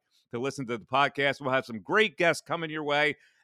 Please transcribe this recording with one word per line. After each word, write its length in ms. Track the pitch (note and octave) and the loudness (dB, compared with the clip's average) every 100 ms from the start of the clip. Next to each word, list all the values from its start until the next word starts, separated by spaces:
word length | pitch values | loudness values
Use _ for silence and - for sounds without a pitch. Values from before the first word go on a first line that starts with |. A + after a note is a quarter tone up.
| _ _ _ | _ _ _
to 80 | A#2+ | -4
listen 260 | C3+ C3+ A#2 | -4 -4 -6
to 100 | A#2+ | -6
the 80 | F2 | -2
podcast. 560 | C3+ C#3 C#3 C#3 C3 | 2 2 2 0 0
We'll 100 | C#3 | 0
have 140 | C3 A#2+ | 0 -2
some 160 | A2+ | -8
great 360 | F#2+ G3 G#3+ C#3 | -2 2 2 2
guests 240 | E3+ D3+ | 2 0
coming 280 | - E3 D#3+ | -4 -6 -6
your 160 | D#3 C#3+ | -6 -2
way. 320 | C#3+ D3+ C#3+ _ _ | 2 2 -2 _ _